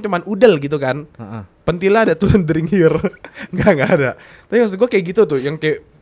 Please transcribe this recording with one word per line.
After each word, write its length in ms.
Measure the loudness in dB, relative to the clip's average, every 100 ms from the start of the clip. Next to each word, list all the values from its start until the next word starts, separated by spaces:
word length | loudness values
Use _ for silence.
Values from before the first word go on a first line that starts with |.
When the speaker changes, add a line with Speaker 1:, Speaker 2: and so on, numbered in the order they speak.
Speaker 1:
cuman 200 | -4 -6
udel 300 | -4 2 4 4
gitu 200 | 0 -4
kan. 280 | -2 -4 -8
Speaker 2:
Heeh. 360 | -18 -14 -14 -16 _
Speaker 1:
Pentila 400 | -6 -2 2 2
ada 120 | 2
tuh 200 | 0 2 2
<laughs> 80 | 2
drink 220 | -2 0
here. 280 | 2 2 2 -4 -8 -18 -20 -10
Nggak, 220 | 0 2
nggak 180 | 2 2
ada. 180 | 2 0 -4 -16 -20 _
Tapi 120 | 0
maksud 160 | 0 0
gua 120 | 0
kayak 160 | 0 0
gitu 160 | 0
tuh, 140 | 2 0
yang 180 | -4 -4
kayak 300 | -4 -4 -8 _